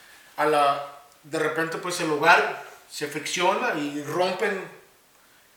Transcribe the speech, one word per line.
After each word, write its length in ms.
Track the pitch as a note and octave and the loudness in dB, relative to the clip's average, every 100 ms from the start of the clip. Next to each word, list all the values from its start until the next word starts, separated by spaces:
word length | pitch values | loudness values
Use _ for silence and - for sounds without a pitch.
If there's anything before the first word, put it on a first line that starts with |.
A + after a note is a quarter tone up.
| - - - - | -20 -20 -14 -2
A 80 | D3+ | 2
la, 400 | D3 C#3+ C#3+ - - - - | 4 4 2 -4 -14 -20 -20
de 140 | D3+ D#3 | -8 -2
repente, 380 | D#3 D#3+ D#3+ F#3+ | -2 0 -2 -4
pues, 220 | F3 F3 | -6 -4
el 100 | D#3+ | -2
hogar 540 | D3 D#3+ F3+ - - - - - | 2 6 6 4 -4 -12 -20 -18
se 180 | - D3 | -10 -8
fricciona 680 | D3+ - F3+ F3+ G#3 - D#3+ | -8 -6 0 2 2 0 -2
y 260 | D3 D3 | -4 -6
rompen, 600 | C#3+ E3+ F#3 F#3 G#3 F#3+ E3 - - _ _ _ _ _ _ | -4 -2 -2 0 -2 -4 -8 -16 -20 _ _ _ _ _ _